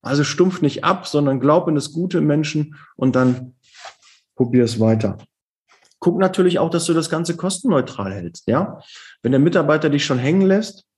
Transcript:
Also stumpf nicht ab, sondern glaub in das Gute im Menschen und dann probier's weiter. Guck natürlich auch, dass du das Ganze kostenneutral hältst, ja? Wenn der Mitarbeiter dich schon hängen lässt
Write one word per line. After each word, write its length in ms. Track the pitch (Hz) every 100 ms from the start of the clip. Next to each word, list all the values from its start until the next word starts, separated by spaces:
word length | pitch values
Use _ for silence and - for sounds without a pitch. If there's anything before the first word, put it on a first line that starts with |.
Also 220 | - 143
stumpf 380 | 143 - 180 180
nicht 220 | 143 -
ab, 240 | 165 190 -
sondern 320 | 147 143 135
glaub 280 | 135 160 165
in 80 | 147
das 160 | 139
Gute 280 | 160 185 175
im 80 | 151
Menschen 480 | 147 151 151 151 - - -
und 200 | 131 127
dann 400 | 127 123 - _ _ - - _ _ _ _ -
probier's 440 | 120 123 117 110
weiter. 380 | 110 113 107 95 - _ _ _ _ _ _ _
Guck 180 | 175 170
natürlich 400 | 190 190 180 185
auch, 100 | 170
dass 160 | 170 170
du 80 |
das 160 | 165 156
Ganze 260 | 160 165 170
kostenneutral 760 | 180 - 262 151 123 - 98
hältst, 340 | 98 85 - -
ja? 320 | 127 196 - - - - -
Wenn 120 | 143
der 80 | 135
Mitarbeiter 480 | 151 170 147 151 156
dich 160 | 143 -
schon 140 | 131
hängen 280 | 131 185 190
lässt 380 | 196 220 - _